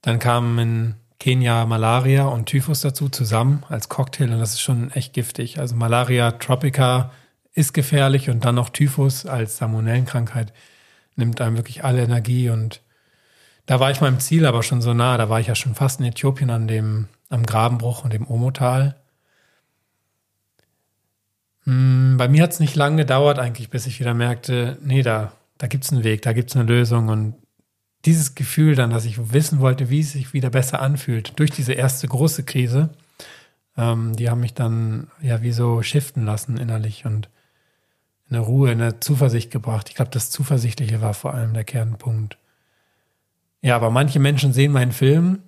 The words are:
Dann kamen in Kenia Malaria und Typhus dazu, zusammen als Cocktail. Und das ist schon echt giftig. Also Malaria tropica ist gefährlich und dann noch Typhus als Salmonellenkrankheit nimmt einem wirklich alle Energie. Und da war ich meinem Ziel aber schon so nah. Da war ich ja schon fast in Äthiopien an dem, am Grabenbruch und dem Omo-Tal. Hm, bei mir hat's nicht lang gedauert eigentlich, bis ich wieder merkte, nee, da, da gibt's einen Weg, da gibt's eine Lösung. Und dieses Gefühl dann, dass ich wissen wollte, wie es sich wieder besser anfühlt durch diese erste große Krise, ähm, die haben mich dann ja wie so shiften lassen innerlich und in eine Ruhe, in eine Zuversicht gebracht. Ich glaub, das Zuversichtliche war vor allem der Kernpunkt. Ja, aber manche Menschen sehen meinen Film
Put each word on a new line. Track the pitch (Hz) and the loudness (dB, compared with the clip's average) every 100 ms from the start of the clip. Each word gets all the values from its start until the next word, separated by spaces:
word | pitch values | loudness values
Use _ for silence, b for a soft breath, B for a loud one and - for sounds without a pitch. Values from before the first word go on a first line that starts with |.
Dann | - 113 | 0 0
kamen | 123 120 120 117 | 2 0 0 0
in | 117 113 113 107 _ _ | 0 0 -4 -6 _ _
Kenia | - 127 123 117 113 | 0 2 2 2 0
Malaria | 113 110 120 131 139 139 | 0 2 2 4 2 2
und | 120 110 | -2 -2
Typhus | 139 131 143 | -2 0 -2
dazu, | 143 135 143 | -2 -2 -4
zusammen | - 113 110 123 143 - | -2 -2 2 2 0 -2
als | 107 - | -8 -6
Cocktail. | - 135 - 127 | -6 -6 -2 -2
Und | 117 | 0
das | 113 | -2
ist | - | -4
schon | - 120 120 | -2 -2 -2
echt | - 127 | -6 -6
giftig. | - 117 - 117 - | -6 -6 -6 -8 -6
Also | 127 | -6
Malaria | 117 117 120 123 123 120 | -2 0 2 2 2 2
tropica | 117 - 131 147 135 127 127 131 B B B _ | -2 -2 0 0 2 2 2 -2 B B B _
ist | - 151 | -2 0
gefährlich | - 135 147 135 139 135 | 0 0 2 4 2 0
und | 117 | 0
dann | 120 120 | 0 0
noch | 120 | -2
Typhus | - 147 135 135 131 185 | 0 0 2 0 0 -6
als | 127 110 - | -6 -6 -4
Salmonellenkrankheit | 113 110 110 120 123 123 117 120 107 b b b b b b - | -4 -2 0 0 0 -2 -2 -4 -6 b b b b b b -4
nimmt | 117 117 | -2 0
einem | 117 113 | -2 -2
wirklich | 113 - | -4 -6
alle | 135 123 | -2 0
Energie. | 120 120 117 123 123 | 2 0 0 0 0
Und | 113 110 - b b b b b b b b - | -2 -4 -8 b b b b b b b b 0
da | 127 | 2
war | 135 | 2
ich | 135 | 2
meinem | 143 127 | 2 2
Ziel | - 165 | 2 4
aber | 156 117 | 4 2
schon | 110 123 | 0 0
so | 117 | 2
nah. | 120 123 123 | 2 2 2
Da | 107 | 2
war | 113 | 0
ich | 110 | 0
ja | |
schon | 113 135 | -2 -4
fast | 107 139 - | -2 -2 0
in | 120 | -4
Äthiopien | 113 139 131 131 | -2 -2 0 -2
an | 117 110 | 0 0
dem, | 110 110 107 107 _ _ | -2 0 -2 -4 _ _
am | 120 113 | -2 0
Grabenbruch | 110 113 120 120 120 | 2 2 0 -2 -4
und | 123 | -4
dem | 107 - | -4 -2
Omo-Tal. | 117 123 131 123 127 139 139 _ _ _ _ _ _ _ _ _ _ _ _ _ _ _ _ _ _ _ _ _ _ _ _ _ _ | -2 -2 0 0 2 0 -2 _ _ _ _ _ _ _ _ _ _ _ _ _ _ _ _ _ _ _ _ _ _ _ _ _ _
Hm, | - 127 131 131 131 131 | -2 2 4 6 4 4
bei | 127 | 6
mir | 151 | 6
hat's | 165 - | 4 2
nicht | 151 | 0
lang | 156 143 156 | 2 2 2
gedauert | 135 131 147 135 | 2 4 4 2
eigentlich, | 123 117 113 | -2 -6 -8
bis | 127 127 | -8 -8
ich | 110 | -6
wieder | 120 | -2
merkte, | 117 120 120 - 123 120 131 | 0 -2 -2 -4 -2 -2 -6
nee, | 143 131 | 0 2
da, | 123 110 107 _ _ _ | 2 0 -4 _ _ _
da | 127 | -6
gibt's | 139 - | -6 -2
einen | 131 | 0
Weg, | 113 107 | 2 0
da | 120 | 0
gibt's | 113 123 131 | -2 0 0
eine | 113 | 2
Lösung. | 120 120 120 110 | 2 4 2 2
Und | 110 107 - _ _ _ _ _ _ | 0 -2 -6 _ _ _ _ _ _
dieses | - 165 143 | 2 2 0
Gefühl | - 120 - 156 | -6 -6 2 4
dann, | 139 120 | 4 2
dass | 113 113 | 0 -4
ich | 110 113 | -6 0
wissen | 131 156 151 | 0 2 2
wollte, | 131 127 127 | 2 2 0
wie | 143 | 0
es | 156 | 0
sich | 143 - | -4 -6
wieder | 139 127 | -2 0
besser | 127 127 - | 0 -2 -2
anfühlt | 135 143 - 113 107 - | -2 -2 -2 -4 -4 0
durch | 151 | 0
diese | 147 127 | 0 -4
erste | 131 131 131 139 | 0 0 -2 -4
große | 123 156 156 | 0 0 -2
Krise, | 135 135 123 131 156 - B B B B B B _ - | -4 -2 0 2 0 -2 B B B B B B _ -4
ähm, | 117 113 113 | -2 0 -2
die | 110 117 | -2 -2
haben | 120 | -2
mich | 120 | -4
dann | - 117 113 113 110 - _ | -4 -2 -2 -2 -4 -10 _
ja | 147 113 | -4 -2
wie | 120 | -2
so | 117 120 117 | -2 0 0
shiften | 110 147 143 - 107 | 0 -2 -2 -4 -4
lassen | 107 - 113 | -4 -4 -6
innerlich | 117 110 110 104 120 | -4 -4 -4 -6 -6
und | 107 104 _ _ _ _ _ _ _ _ _ _ | -6 -6 _ _ _ _ _ _ _ _ _ _
in | 120 | -4
eine | |
Ruhe, | 110 135 135 | 0 4 4
in | 113 | 2
eine | 117 113 | -2 -4
Zuversicht | - 139 135 117 113 | -2 2 2 2 -4
gebracht. | - 107 110 - | -8 -4 -6 -6
Ich | |
glaub, | - 123 | -4 -4
das | 120 - | -2 -6
Zuversichtliche | - 131 135 117 - 113 110 | -6 -2 0 -2 -4 -4 -2
war | 107 | -2
vor | 101 143 | -4 -6
allem | 127 113 | -4 -4
der | 113 | -4
Kernpunkt. | 107 127 113 110 - 110 107 - _ _ _ _ _ _ _ _ _ _ _ _ | -4 -4 -4 -4 -6 -6 -6 -12 _ _ _ _ _ _ _ _ _ _ _ _
Ja, | 131 120 | 2 2
aber | 113 | 4
manche | 120 143 143 | 2 2 2
Menschen | 139 143 139 | 2 2 2
sehen | 127 139 | 2 2
meinen | 139 123 | 4 0
Film | 113 135 156 175 190 | 2 4 4 4 0